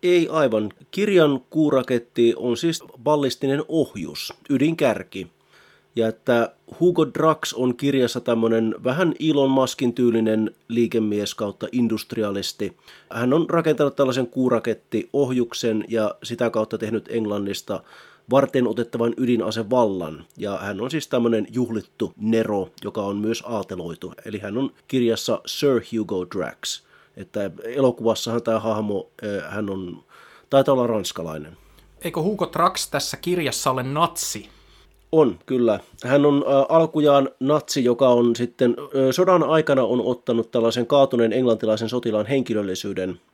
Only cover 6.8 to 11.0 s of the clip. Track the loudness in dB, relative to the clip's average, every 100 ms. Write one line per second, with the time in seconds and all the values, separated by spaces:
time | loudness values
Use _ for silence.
6.8 | 0 2 0 2 2 2 -4 -2 -2 0
7.8 | 0 2 0 -2 -2 0 2 2 0 -2
8.8 | -4 0 0 0 0 2 4 4 2 0
9.8 | -2 2 2 2 2 2 0 -4 _ -2
10.8 | 0 0